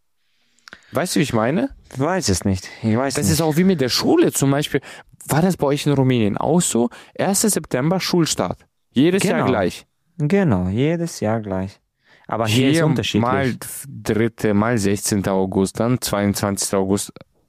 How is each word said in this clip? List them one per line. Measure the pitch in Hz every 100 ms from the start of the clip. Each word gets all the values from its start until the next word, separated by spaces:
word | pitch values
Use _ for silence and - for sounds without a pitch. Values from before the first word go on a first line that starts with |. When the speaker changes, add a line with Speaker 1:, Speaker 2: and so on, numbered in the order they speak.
| _ _ _ _ _ _ - - -
Speaker 1:
Weißt | - 180 -
du, |
wie |
ich | 139
meine? | 117 110 170 277 - -
Speaker 2:
Ich | -
weiß | 143 185 139
es | 92 101
nicht. | 95 - -
Ich | 113 110
weiß | 139 131
Speaker 1:
Das | 196
Speaker 2:
nicht. |
Speaker 1:
ist | 156
auch | 160 151
wie |
mit | 185 180
der | 131
Schule | - 233 330 240
zum | - 139
Beispiel. | 139 147 143 - - - - -
War | 139
das | 185 170
bei | 143
euch | 143 -
in |
Rumänien | 139 131 123 107 -
auch | - 170
so? | 175 - 170 - -
Erster | - 147 196 220
September, | 190 156 127 143 185
Schulstart. | - 180 156 - 92 - _ _ _
Jedes | - 156 185
Jahr | 190 165
Speaker 2:
Genau. | 123
Speaker 1:
gleich. | 120 92 - - _ _ -
Speaker 2:
Genau, | 147 202 185 95 90
jedes | 101 143 170 165 -
Jahr | 104 113
gleich. | 104 92 95 - _ _ _ _ -
Aber | 110 113
hier | 110 131
ist | 156
Speaker 1:
Hier | 156
Speaker 2:
unterschiedlich. | 123 104 104
Speaker 1:
mal | 117 131 131 - - - 139
dritte, | 120 104 107 117 - 110
mal | 101 107 120
sechzehnter | 101 101 - 107 95
August, | 95 95 92 95 -
dann | 113 123
zweiundzwanzigster | - 101 101 95 104 98 - 98
August. | 95 101 - - - _